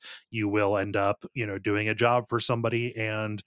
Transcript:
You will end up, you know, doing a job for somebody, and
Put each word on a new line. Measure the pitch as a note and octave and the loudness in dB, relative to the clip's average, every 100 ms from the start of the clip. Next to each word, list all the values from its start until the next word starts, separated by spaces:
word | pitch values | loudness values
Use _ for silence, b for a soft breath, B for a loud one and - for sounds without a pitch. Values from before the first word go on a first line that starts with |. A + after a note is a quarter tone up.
| B B B | B B B
You | A2+ G#2 | -4 0
will | G#2 G2+ G2+ | 2 4 2
end | G2+ | 0
up, | G2+ G2 G#2 - | 2 2 0 -4
you | - G#2+ | -6 -6
know, | G2 | -4
doing | G2+ G#2 G#2+ | -2 0 0
a | |
job | G#2+ A#2+ B2 A2+ | 2 4 4 2
for | A#2 | -2
somebody, | - A#2 A2+ A#2 A#2+ A2 | 0 0 0 0 -2 -4
and | A2 G#2+ A2 G#2 | -4 -2 -4 -6